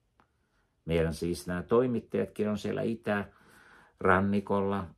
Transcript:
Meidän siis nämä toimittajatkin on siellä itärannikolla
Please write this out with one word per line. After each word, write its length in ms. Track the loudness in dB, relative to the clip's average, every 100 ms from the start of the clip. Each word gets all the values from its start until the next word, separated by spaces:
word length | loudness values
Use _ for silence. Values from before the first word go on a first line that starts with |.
| _ _ _ _ _ _ _ _
Meidän 300 | -2 0 2
siis 320 | 0 -4 -4 -6
nämä 160 | -6
toimittajatkin 840 | 2 2 4 0 -4 -4 -2 -2 -2
on 100 | -2
siellä 240 | -4 -4
itärannikolla 2000 | -4 -4 -2 -4 -4 -12 -20 -20 -20 -20 -20 -2 4 4 4 0 0 0 0 -2 -6